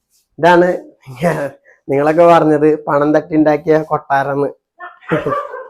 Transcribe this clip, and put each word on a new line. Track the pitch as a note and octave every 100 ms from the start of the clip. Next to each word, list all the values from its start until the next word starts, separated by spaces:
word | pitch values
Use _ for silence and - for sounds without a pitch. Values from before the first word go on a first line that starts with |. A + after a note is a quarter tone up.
| _ _ _ -
ഇതാണ് | E3 F3 F3+ F3 - _ C#3 B2+ E3+ D3+ C#3 - _ _ -
നിങ്ങളൊക്കെ | C#3 D3 D#3+ E3+
പറഞ്ഞത് | E3 D#3 D3 D#3 D3+
പണം | E3 C#3+ D3 D3+
തട്ടി | D#3 D#3
ഉണ്ടാക്കിയ | D3+ D3+ D#3+ D#3
കൊട്ടാരന്ന്. | D3+ D3+ - C#3 - C#3 C#3 - _ - - - - - - C#5+ - - -